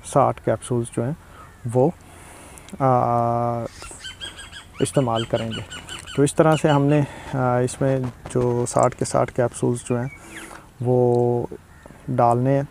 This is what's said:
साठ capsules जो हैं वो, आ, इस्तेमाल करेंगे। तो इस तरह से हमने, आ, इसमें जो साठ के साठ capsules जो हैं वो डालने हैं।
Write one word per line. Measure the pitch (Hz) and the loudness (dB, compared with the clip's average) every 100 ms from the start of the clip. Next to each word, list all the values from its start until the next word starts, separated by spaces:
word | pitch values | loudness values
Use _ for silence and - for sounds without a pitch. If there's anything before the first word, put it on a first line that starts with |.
| - | 0
साठ | 147 120 117 | 2 2 2
capsules | - 110 - 120 117 | -2 -2 -2 -4 -2
जो | - | -4
हैं | 120 165 - - - - 120 | -4 -6 -12 -20 -20 -12 -2
वो, | 120 143 | 2 2
आ, | - - - - - - - - - 135 123 120 120 117 117 120 117 117 - - - - - - - - - - - | 0 -20 -20 -20 -20 -20 -20 -18 -2 2 2 2 0 0 0 -2 -4 -8 -14 -18 -16 -16 -16 -16 -16 -18 -20 -20 -4
इस्तेमाल | - - 123 113 113 | 0 0 0 -2 -2
करेंगे। | 117 113 110 110 - - - - - | -4 -4 -8 -12 -16 -16 -16 -8 0
तो | |
इस | 143 - | 0 4
तरह | 160 156 | 4 4
से | 160 | 4
हमने, | 147 143 151 | 4 4 2
आ, | 143 - - 135 127 123 | 0 -6 -8 -2 2 2
इसमें | 127 - 135 135 | 0 -2 0 0
जो | 127 - - 127 123 120 120 | -4 -10 -4 -2 0 0 0
साठ | 127 123 | 2 2
के | - 131 | 2 -2
साठ | 131 127 | 0 0
capsules | - 120 - 127 120 - | 0 -2 0 -2 -2 -4
जो | 120 | -4
हैं | 127 - - - - - - - | -4 -10 -18 -18 -16 -18 -20 -6
वो | 120 127 123 120 120 120 - - - - - - - | 0 4 4 4 2 0 -4 -12 -18 -20 -20 -16 -4
डालने | 127 120 120 131 | 2 4 4 4
हैं। | 139 143 | 2 0